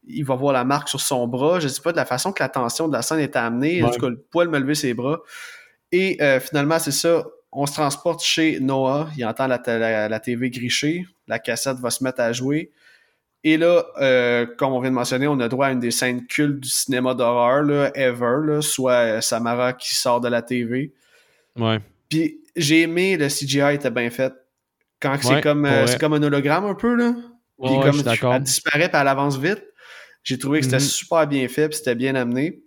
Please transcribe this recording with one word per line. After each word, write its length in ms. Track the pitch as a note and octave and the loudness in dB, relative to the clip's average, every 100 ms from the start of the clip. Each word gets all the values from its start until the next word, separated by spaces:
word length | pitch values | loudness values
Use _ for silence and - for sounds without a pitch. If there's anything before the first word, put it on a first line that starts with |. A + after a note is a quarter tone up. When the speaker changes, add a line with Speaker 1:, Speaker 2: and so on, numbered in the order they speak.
| - | -12
Speaker 1:
il 160 | - | -8
va 120 | C3+ C3 | -4 0
voir 180 | C#3 | 2
la 100 | C3 | 2
marque 240 | B2+ C#3+ - | 2 0 -2
sur 120 | C3+ | -6
son 260 | - C3 A#2+ | -2 -2 -2
bras. 320 | B2 D3 F3+ | 0 0 2
Je 80 | D3 | 0
sais 140 | - | -2
pas, 100 | E3+ | -2
de 60 | E3 | -2
la 80 | C3 | -2
façon 260 | B2+ - | -2 -4
que 100 | F#3+ | -2
la 80 | C3 | -4
tension 380 | C#3 C3+ - E3 | -2 -4 -2 -2
de 60 | |
la 80 | B2+ | -2
scène 180 | - D#3+ | -2 -2
est 160 | C#3 C#3+ | 0 -2
amenée, 480 | A#2 A#2+ C#3+ F3 | -2 0 0 2
en 40 | A#2+ | 2
Speaker 2:
Ouais. 60 | |
Speaker 1:
tout 60 | A#2+ | 2
cas, 80 | B2+ | -2
le 80 | A#2 | -4
poil 300 | _ E3+ F3 | _ 0 2
me 100 | D3 | 0
lever 160 | C3+ D3 | 0 -2
ses 180 | C3+ | -2
bras. 260 | A#2 B2+ E3 - - - - - _ _ | -2 -4 -4 -8 -20 -18 -20 -20 _ _
Et, 260 | F3+ F#3+ - | 0 0 2
euh, 180 | D3 C3 | 2 2
finalement, 400 | C3 D3+ C#3+ D#3+ | 0 -2 2 0
c'est 120 | - | 0
ça, 340 | C#3 E3+ E3 - - _ | 0 2 2 0 -14 _
on 120 | C3+ C#3+ | -4 -4
se 80 | |
transporte 500 | D3+ D3 C#3 F3 D#3+ | 0 -2 0 -4 -2
chez 360 | - - D#3+ G#2+ | -2 0 0 0
Noah, 480 | C3+ C3+ C3 C#3+ D#3+ D3+ | 0 0 0 0 -4 -4
il 80 | A2+ | -6
entend 220 | A#2 C3 | -2 0
la, 140 | A#2+ A#2+ | 0 0
la, 420 | A2+ A2+ A2 G#2+ | 0 0 0 -2
la 120 | A2 | -4
T 140 | B2 A#2+ | -4 -4
V 140 | B2+ | -4
gricher, 560 | B2 A#2+ - D3 E3+ F3+ _ - | -4 -4 -2 -2 -2 -8 _ -8
la 100 | A2+ | -6
cassette 380 | - A2+ C#3 B2+ | -4 -4 -4 -4
va 100 | B2 | -4
se 120 | - | -2
mettre 180 | B2+ - | -4 0
à 100 | A#2 | -2
jouer. 400 | A#2+ C3 D3+ F3+ _ _ _ _ _ _ _ | -2 -2 -2 -4 _ _ _ _ _ _ _
Et 140 | D#3 D#3+ | 2 4
là, 280 | E3+ F3 - - | 4 4 2 0
euh, 460 | C3+ B2+ B2 A#2+ A#2 A#2+ | 4 4 4 2 0 -2
comme 140 | C#3 | -2
on 80 | B2+ | 0
vient 120 | C3 | 0
de 40 | C3 | -2
mentionner, 320 | B2 B2+ C#3+ | -2 0 0
on 100 | C#3+ | 0
a 80 | A#2 | -2
droit 160 | B2+ C#3 | 0 0
à 40 | |
une 80 | B2+ | 0
des 100 | A#2+ | -2
scènes 340 | A#2 B2+ B2 A#2+ | 0 -2 -2 -4
cultes 340 | - D3 C#3 | 0 0 0
du 80 | C3 | -4
cinéma 440 | - - B2+ B2+ | -4 -2 0 0
d'horreur, 500 | B2 A#2+ A#2+ A#2+ C#3 | 0 2 2 4 2
là, 280 | D3 C#3+ C#3 C#3 | 2 2 0 0
ever, 420 | C3 A#2+ A#2+ C3 D3+ | 0 0 0 0 0
là, 160 | D3+ | 0
soit, 300 | D3 - C3 | -2 -2 2
euh, 280 | B2 A#2 A2 | 4 2 0
Samara 520 | - A#2 A#2 A#2+ B2 | -2 -2 -2 0 -2
qui 200 | B2+ - - | -2 -6 -2
sort 260 | B2+ A#2+ | 0 0
de 80 | A#2+ | 0
la 120 | A#2 | -2
T 220 | A#2 B2 | -2 -4
V. 300 | A#2 B2+ D3 _ _ _ _ _ _ - | -2 -4 -6 _ _ _ _ _ _ -2
Speaker 2:
Ouais. 200 | A2+ A2 G#2 _ _ | 0 0 -4 _ _
Speaker 1:
Puis 320 | D#3 D#3+ - _ - | -2 -2 -6 _ -4
j'ai 280 | D3 D#3+ | 2 4
aimé, 340 | E3 E3+ F#3+ F3+ | 4 2 0 2
le 100 | C#3 | 0
C 180 | C#3+ C#3 | -2 -2
G 140 | C#3 | 2
I 160 | C#3+ C#3+ | 2 2
était 160 | C3+ | -2
bien 180 | A#2+ A#2+ | -2 -2
fait. 220 | A#2 C3 - _ _ _ _ _ _ | -2 -4 -4 _ _ _ _ _ _
Quand 160 | C#3+ C#3 | -2 0
c'est 60 | B2+ C3+ | 2 4
Speaker 2:
Ouais, 60 | |
Speaker 1:
comme, 240 | D3 D3 C#3+ | 4 2 4
euh, 40 | |
Speaker 2:
pour 80 | C3+ | 4
vrai. 80 | C3+ | 4
Speaker 1:
c'est 120 | B2+ | 2
comme 140 | D3+ | 2
un 100 | D3+ | 2
hologramme 400 | D3 C#3+ C#3+ D#3+ G3+ | 2 2 2 0 0
un 100 | G3 | -2
peu, 200 | A#3 A#3+ | 0 2
là. 180 | A#3+ A#3+ - - _ _ | 2 -2 -8 -20 _ _
Puis 120 | C3 | 0
Speaker 2:
Ouais, 80 | C3+ | 4
Speaker 1:
comme 60 | C#3 | 4
Speaker 2:
je 60 | C#3+ | 2
suis 60 | |
d'accord. 300 | A#2+ A2+ B2+ | 0 0 2
Speaker 1:
elle 100 | B2+ | 0
disparaît, 440 | C3+ - D#3 D3 F3 | 0 -2 0 0 2
puis 100 | D#3+ | 2
elle 60 | C#3 | 2
avance 280 | C3+ C#3+ C3+ | 2 0 0
vite. 240 | D3+ G#3+ - _ - - - _ | -2 -4 -8 _ -20 -20 -20 _
J'ai 140 | - B2+ | -8 -6
trouvé 220 | C3+ D3+ | 0 0
que 60 | C3 | 2
c'était 120 | C3+ | 2
Speaker 2:
Mhm. 40 | |
Speaker 1:
super 440 | C#3 - - E3 D3+ | 0 -2 0 0 2
bien 180 | C#3+ B2+ | 0 -2
fait, 180 | - D#3 | 0 -2
puis 100 | D3+ | -2
c'était 160 | - A#2 | -4 -2
bien 200 | C3 C3+ | 0 0
amené. 460 | A#2+ B2 D3+ - | 0 -2 -2 -6